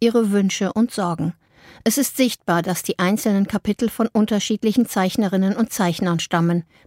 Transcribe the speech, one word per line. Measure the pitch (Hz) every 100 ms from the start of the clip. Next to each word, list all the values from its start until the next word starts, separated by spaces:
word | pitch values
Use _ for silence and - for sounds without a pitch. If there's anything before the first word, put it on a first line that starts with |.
ihre | 233 233 214
Wünsche | 202 196 - 190
und | 214 240
Sorgen. | - 175 165 160 - _ _ - -
Es | - 277
ist | 262 -
sichtbar, | 254 - - 170
dass | 165 175
die | - -
einzelnen | 185 214 220 196 196
Kapitel | 208 - 208 226
von | - 226
unterschiedlichen | 214 214 208 - 214 220 214 226
Zeichnerinnen | 202 185 - 202 190 190 208
und | 226
Zeichnern | - 180 165 185 165
stammen. | - 170 170 170 165 _